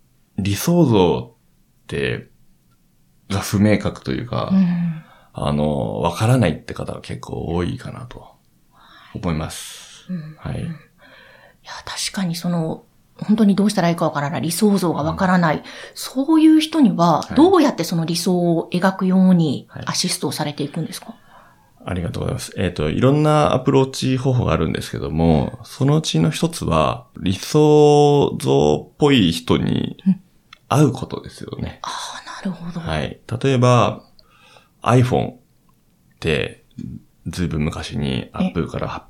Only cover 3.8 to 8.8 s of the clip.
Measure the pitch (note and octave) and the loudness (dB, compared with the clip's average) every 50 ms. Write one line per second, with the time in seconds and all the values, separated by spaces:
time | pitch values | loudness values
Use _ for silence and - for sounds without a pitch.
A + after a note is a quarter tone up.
3.8 | - F2+ - - - C2+ C2 - - - - - - - F#3+ F#3+ F#3 F3 F3 F3 | 0 -6 -8 -6 -8 -8 -6 -6 -6 -6 -6 -4 -2 2 2 2 4 2 0 -2
4.8 | E3+ E3+ D#3 D#3 - _ - _ _ _ - - - C#2+ D2 D2 D2+ D2+ D2 C2+ | -2 -4 -6 -8 -12 _ -20 _ _ _ -10 -4 -4 -2 0 0 0 0 -2 -2
5.8 | A#1 G#1+ G1+ - D#2 E2+ - - A#2 A#2 C3 B2+ G#2 E2 D2 - - - - - | -4 -4 -4 -2 -2 -2 -2 0 2 2 4 4 2 2 0 -4 -8 -14 -10 -10
6.8 | - - - - - - - - - - - - - - E2 F2+ F2+ F2+ - - | -10 -10 -10 -14 -12 -12 -14 -12 -12 -12 -10 -8 -6 -4 -4 -4 -4 -4 -8 -12
7.8 | - - - - - - - - - - _ _ _ _ _ _ _ _ _ _ | -12 -14 -14 -14 -16 -16 -18 -20 -20 -20 _ _ _ _ _ _ _ _ _ _